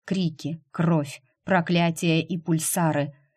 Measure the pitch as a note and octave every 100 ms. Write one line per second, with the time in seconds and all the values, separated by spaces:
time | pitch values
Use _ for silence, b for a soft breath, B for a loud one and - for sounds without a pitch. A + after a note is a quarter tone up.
0 | - F#3+ E3+ D#3 - E3 _ - E3 E3
1 | C#3 - _ _ - F#3 E3 E3+ E3+ E3
2 | E3+ D#3+ D#3+ F3+ - D#3+ - F#3 D#3+ D3+
3 | D3 B B